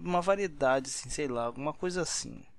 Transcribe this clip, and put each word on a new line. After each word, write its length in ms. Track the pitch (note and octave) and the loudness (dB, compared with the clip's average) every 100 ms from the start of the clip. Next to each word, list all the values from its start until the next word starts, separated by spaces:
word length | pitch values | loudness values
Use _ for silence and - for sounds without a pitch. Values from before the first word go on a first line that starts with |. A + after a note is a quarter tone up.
uma 200 | F3 F3+ | 0 2
variedade, 680 | F3+ G3 F#3+ D3 C3 C3+ C3 | 4 2 2 2 4 4 2
assim, 200 | - C3 | -8 -6
sei 180 | - C#3+ | -4 -2
lá, 160 | A#2+ A#2 | 0 -2
alguma 280 | A#2+ D3 | -2 -6
coisa 280 | - F3+ F3+ | -2 -2 -2
assim. 440 | D#3+ - A2+ A2+ - | -2 -2 -6 -12 -16